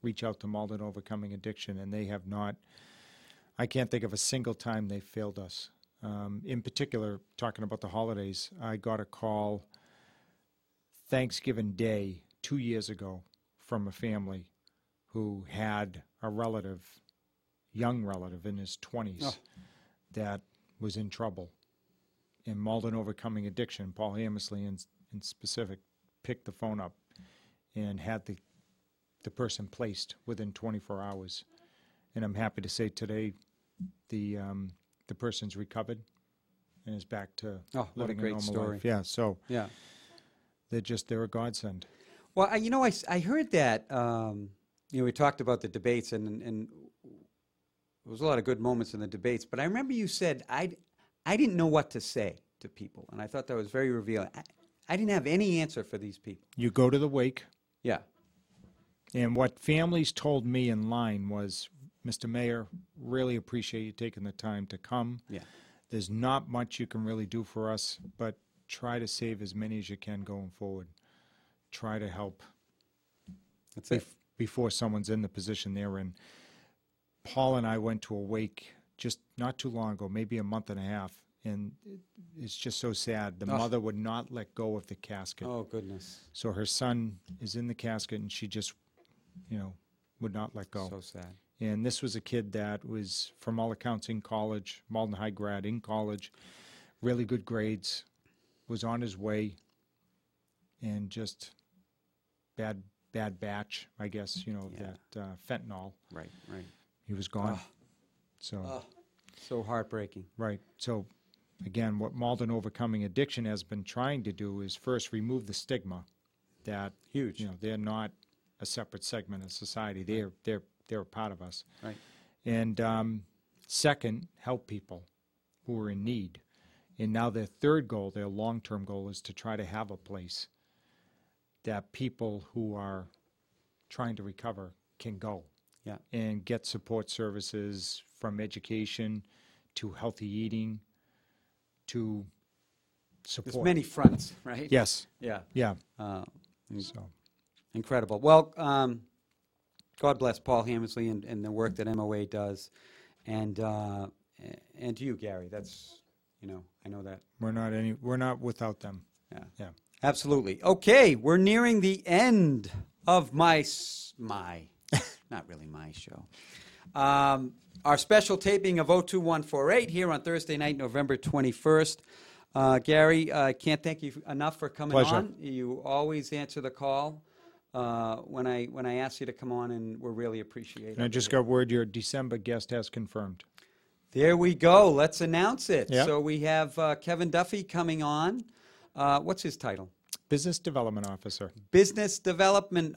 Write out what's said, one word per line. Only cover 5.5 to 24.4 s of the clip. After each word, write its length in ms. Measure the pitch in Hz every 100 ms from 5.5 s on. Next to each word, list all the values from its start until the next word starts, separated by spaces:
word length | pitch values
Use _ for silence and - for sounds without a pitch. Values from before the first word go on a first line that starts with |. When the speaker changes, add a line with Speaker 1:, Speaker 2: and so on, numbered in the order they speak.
| - - _ _ _
Speaker 1:
Um, 380 | 107 104 104 101 196
in 160 | 123
particular, 580 | - - 143 117 107 101 - -
talking 260 | 117 110
about 200 | 107 107
the 60 | 98
holidays, 600 | 110 113 101 98 95 - 185
I 180 | 117 110
got 240 | 117 110
a 40 |
call 640 | 104 - 113 107 104 104 - _ _ _ _ _ _ _ _ _ _ _ _ _ -
Thanksgiving 600 | 135 127 - 139 113 107
Day 500 | 95 113 107 98 90 _ _
two 160 | - 143
years 320 | 120 113 104
ago 340 | 104 98 92 - _ _ _
from 280 | - 113 98
a 60 |
family 540 | - 117 107 98 95 87 _ _ _ _ _ _
who 360 | 113 107 98 90
had 520 | 98 107 104 101 87 - _
a 80 | 110
relative, 500 | 104 113 110 95 90 - - _ _ _ _ _ _ _
young 280 | 107 120 123
relative 440 | 101 95 90 87 101
in 100 | 101
his 220 | 95 -
twenties, 460 | - 117 107 90 139
Speaker 2:
Oh. 80 | - _ - - _ _ _ _
Speaker 1:
that 280 | 107 104 101 - _ _ -
was 160 | 107 98
in 140 | 104
trouble. 400 | - 113 90 87 _ _ _ _ _ _ _ _ _ -
And 120 | 104
Malden 360 | 107 113 110
Overcoming 520 | 113 104 104 117 107 101
Addiction, 460 | 90 120 - 95
Paul 220 | 92 107
Hammersley 500 | 104 110 104